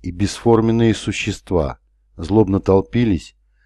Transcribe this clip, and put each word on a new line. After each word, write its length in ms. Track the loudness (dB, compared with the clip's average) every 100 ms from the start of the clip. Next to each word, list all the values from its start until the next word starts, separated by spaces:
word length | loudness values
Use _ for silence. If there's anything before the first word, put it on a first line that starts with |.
и 80 | -12
бесформенные 840 | -4 -4 -2 2 2 2 2 2
существа 840 | 0 -4 -6 -6 -8 -4 -2 -2 -8 _ _ _ -14
злобно 440 | 0 2 2 0
толпились 760 | 2 0 2 -2 0 -2 -4 _ _ _